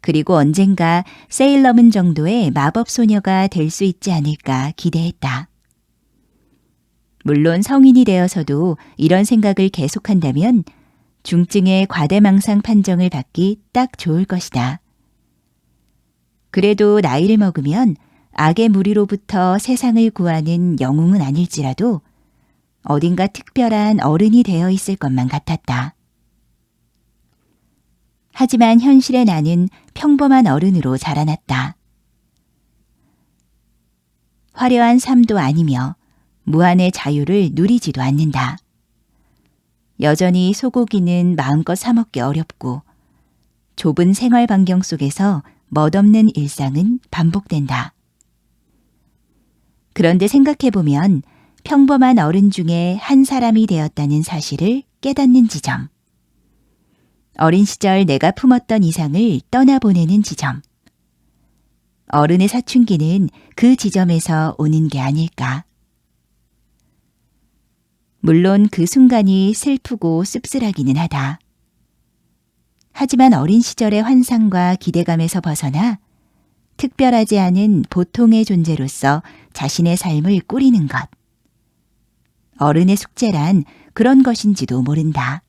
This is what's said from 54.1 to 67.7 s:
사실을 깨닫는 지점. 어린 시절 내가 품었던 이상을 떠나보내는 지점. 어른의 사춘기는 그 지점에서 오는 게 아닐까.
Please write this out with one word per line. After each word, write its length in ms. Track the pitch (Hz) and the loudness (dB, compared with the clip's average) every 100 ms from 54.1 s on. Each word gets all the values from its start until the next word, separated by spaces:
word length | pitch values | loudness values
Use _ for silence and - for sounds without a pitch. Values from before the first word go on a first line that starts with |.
| 147 | -2
사실을 600 | 160 160 - 139 175 262 - _ | -2 -8 -8 -4 -2 -2 -6 _
깨닫는 480 | 269 277 269 247 226 | -6 0 4 4 4
지점. 400 | 151 - 127 131 _ _ _ _ _ _ _ _ _ _ _ _ _ _ - | 0 -6 -8 -10 _ _ _ _ _ _ _ _ _ _ _ _ _ _ -2
어린 260 | 160 180 | 0 2
시절 400 | 202 - 202 190 | 0 0 0 2
내가 280 | 190 135 160 | 2 2 0
품었던 520 | 196 262 247 - 220 | 0 2 2 0 0
이상을 560 | 170 160 151 156 233 151 _ | 0 -2 -4 -2 -2 -2 _
떠나보내는 720 | 247 269 269 220 180 165 208 | 2 4 4 2 0 2 0
지점. 380 | 208 - 139 127 _ _ _ _ _ _ _ _ _ _ _ _ _ _ _ | 0 -4 -8 -8 _ _ _ _ _ _ _ _ _ _ _ _ _ _ _
어른의 400 | 147 151 180 196 | 0 2 2 2
사춘기는 800 | 247 - - 233 175 156 185 175 _ _ - | -2 -2 0 2 0 0 0 -2 _ _ 0
그 200 | 240 254 | 2 2
지점에서 800 | 208 190 180 165 - 160 156 - | 0 -2 0 0 0 -2 -2 -2
오는 300 | 151 160 160 | 0 0 0
게 120 | 139 | -4
아닐까. 640 | 135 147 165 - 127 135 - _ _ _ _ _ _ _ _ _ _ _ _ _ _ _ _ _ _ _ _ | -4 -4 -4 -6 -8 -8 -10 _ _ _ _ _ _ _ _ _ _ _ _ _ _ _ _ _ _ _ _